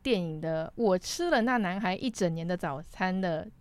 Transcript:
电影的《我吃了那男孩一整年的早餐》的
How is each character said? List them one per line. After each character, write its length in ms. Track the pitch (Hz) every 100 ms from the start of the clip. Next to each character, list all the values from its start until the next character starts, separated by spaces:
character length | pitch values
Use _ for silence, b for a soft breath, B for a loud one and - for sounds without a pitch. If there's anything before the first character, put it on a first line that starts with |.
电 180 | 277 214
影 200 | 170 156
的 260 | 160 160 160
《我 240 | - 226 185
吃 320 | - - 349
了 120 | 285
那 140 | 226 247
男 220 | 190 190
孩 140 | 208
一 160 | 185 262
整 220 | 220 180
年 120 | 165 165
的 100 | 180
早 240 | 170 135
餐》 340 | - - 185 185
的 280 | 185 160 202 -